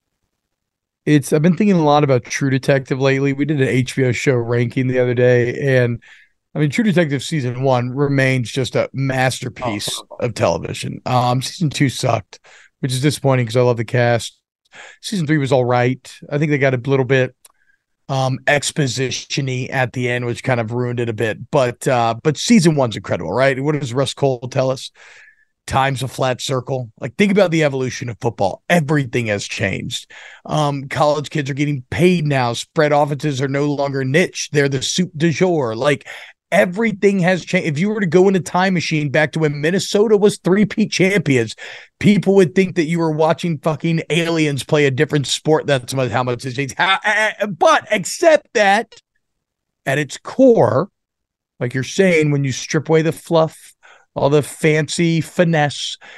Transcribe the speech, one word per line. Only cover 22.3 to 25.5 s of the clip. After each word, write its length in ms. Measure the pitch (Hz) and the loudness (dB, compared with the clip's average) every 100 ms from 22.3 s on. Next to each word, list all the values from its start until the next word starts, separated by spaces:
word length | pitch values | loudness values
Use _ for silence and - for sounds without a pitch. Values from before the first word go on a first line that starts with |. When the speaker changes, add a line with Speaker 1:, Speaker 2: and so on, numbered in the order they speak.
| 143 | -2
Speaker 1:
season 380 | - 233 165 147 | 4 4 4 2
one's 200 | 123 104 | 0 -4
incredible, 380 | - 95 85 | -6 -6 -2
right? 260 | 107 135 131 | 0 2 2
What 200 | 143 147 | -2 -4
does 160 | 135 123 | -4 -2
Russ 180 | 131 | -4
Cole 340 | - 139 123 123 | -2 -2 -2 -4
tell 180 | 131 131 | -2 -2
us? 220 | 131 - _ - - - _ _ | -2 -8 _ -20 -20 -20 _ _